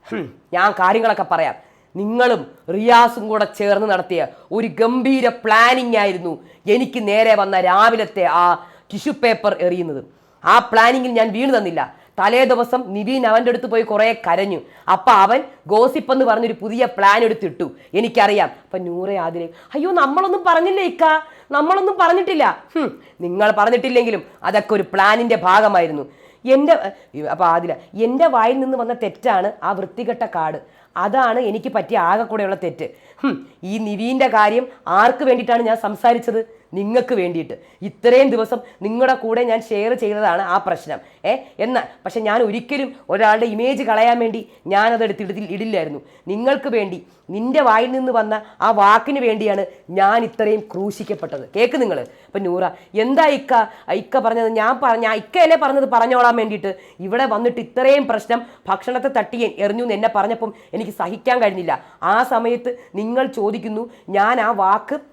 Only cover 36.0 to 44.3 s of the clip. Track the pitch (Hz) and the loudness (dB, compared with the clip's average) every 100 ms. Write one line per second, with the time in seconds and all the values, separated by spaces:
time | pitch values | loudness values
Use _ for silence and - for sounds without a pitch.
36 | 240 233 233 220 226 - _ 180 202 240 | 0 2 -2 -4 -6 -14 _ -6 -2 -2
37 | 247 233 175 170 151 - - _ 208 - | 0 -2 -2 -4 -8 -14 -18 _ -14 -2
38 | 240 247 277 226 220 233 - _ 202 233 | 4 6 4 2 -2 -6 -8 _ -8 0
39 | 262 262 226 226 247 226 226 202 220 247 | 0 0 -2 -2 0 -2 -2 -4 -2 -2
40 | 208 208 208 170 185 185 185 165 156 139 | -4 -2 0 0 0 -2 -2 -6 -8 -14
41 | - _ 180 262 - - 233 254 - - | -14 _ -4 -4 -6 -6 -2 -2 -4 -12
42 | - 233 220 220 226 220 - 285 262 - | -8 -4 -2 0 0 -4 -6 -6 -6 -10
43 | - 196 220 220 233 214 247 247 226 214 | -6 2 2 2 0 -2 -2 -2 -2 2
44 | 233 240 226 | 2 2 -2